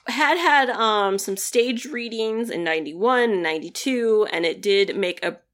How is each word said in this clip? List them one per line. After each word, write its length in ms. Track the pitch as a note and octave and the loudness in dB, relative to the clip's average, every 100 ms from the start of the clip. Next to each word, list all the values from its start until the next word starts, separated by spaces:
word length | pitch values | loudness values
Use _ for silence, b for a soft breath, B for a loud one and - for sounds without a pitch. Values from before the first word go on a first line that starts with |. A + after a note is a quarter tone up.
| - | -6
had 320 | A#3+ D4+ E4+ | 0 2 2
had, 320 | E4+ D4 B3+ | 4 4 4
um, 480 | G#3+ A3 G#3+ G3 G3 | 2 2 2 2 0
some 180 | G3 G3 | -2 -6
stage 480 | - A#3+ A#3+ A#3 | 0 2 2 -2
readings 640 | B3+ A#3+ A#3 A3+ A3 A3 A#3 | -6 -8 -6 -4 -2 -2 -4
in 160 | E3+ | -4
ninety-one 680 | E3+ D#3+ D3+ E3 A3+ B3+ A#3+ | -2 -2 -4 -2 2 4 2
and 120 | G3 | 2
ninety-two, 840 | E3+ D#3+ D#3+ - C#4 B3+ A3+ G#3+ G#3+ | 0 -4 -6 -6 -4 0 2 2 2
and 140 | E3 E3+ | 0 -2
it 160 | F#3 | -2
did 340 | G3+ G3 G3 - | 0 2 2 0
make 260 | F3+ E3+ | -2 -2
a 180 | F3 E3+ _ | -6 -6 _